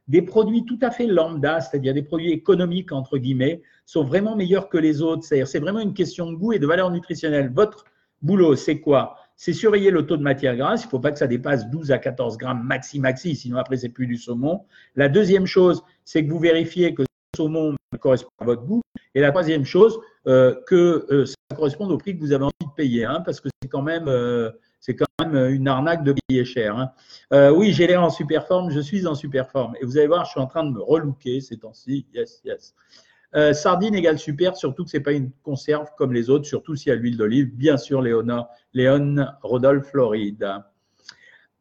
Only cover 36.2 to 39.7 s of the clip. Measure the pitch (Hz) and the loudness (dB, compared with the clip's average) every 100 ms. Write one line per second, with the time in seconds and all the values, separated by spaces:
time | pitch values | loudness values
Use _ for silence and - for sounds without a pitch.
36.2 | 117 147 143 120 - 143 147 117 120 117 | 2 0 0 -8 -6 -6 -2 0 -2 0
37.2 | 107 135 127 117 151 139 - 135 120 113 | 0 2 0 0 2 2 0 -2 0 0
38.2 | 113 120 120 - _ 127 131 143 143 143 | 0 -4 -8 -18 _ 2 4 4 2 0
39.2 | 127 - 101 123 135 | -2 -6 -4 2 4